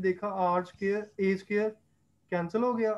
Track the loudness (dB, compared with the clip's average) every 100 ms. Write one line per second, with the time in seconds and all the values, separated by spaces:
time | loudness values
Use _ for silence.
0 | 0 0 -2 0 2 2 0 -4 -2 -2
1 | -4 -2 0 0 0 0 0 -4 _ _
2 | _ _ _ -4 -2 0 0 2 0